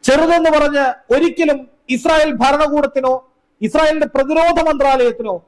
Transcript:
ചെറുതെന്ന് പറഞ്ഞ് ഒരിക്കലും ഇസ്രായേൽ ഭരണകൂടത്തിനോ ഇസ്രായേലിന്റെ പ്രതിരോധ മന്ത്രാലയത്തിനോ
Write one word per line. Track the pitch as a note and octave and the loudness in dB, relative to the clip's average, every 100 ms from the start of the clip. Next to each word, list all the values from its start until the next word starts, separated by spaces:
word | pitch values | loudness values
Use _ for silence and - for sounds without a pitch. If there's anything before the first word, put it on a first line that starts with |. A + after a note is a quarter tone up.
ചെറുതെന്ന് | - C#4 E4 E4+ D#4+ D4+ | 2 2 2 2 2 2
പറഞ്ഞ് | D4 C#4+ C4+ B3 _ B3+ | 0 0 -2 -4 _ 0
ഒരിക്കലും | E4 - D#4+ C#4 C4 _ _ B3 | 0 -2 -2 -2 -6 _ _ -6
ഇസ്രായേൽ | E4 D#4+ D4+ B3 | 0 0 0 0
ഭരണകൂടത്തിനോ | B3+ C#4+ D4+ D4 C#4+ C#4+ C4 C4 _ _ _ _ | 0 2 0 0 -2 -2 -2 -4 _ _ _ _
ഇസ്രായേലിന്റെ | G#3+ D#4 D#4 D#4 D4 - | -2 0 0 0 -2 -2
പ്രതിരോധ | C4+ D#4 E4 E4+ D#4+ | -2 0 2 2 0
മന്ത്രാലയത്തിനോ | D4 C#4 C4+ A#3+ A#3 A3+ F3+ | 0 0 2 0 -2 -8 -8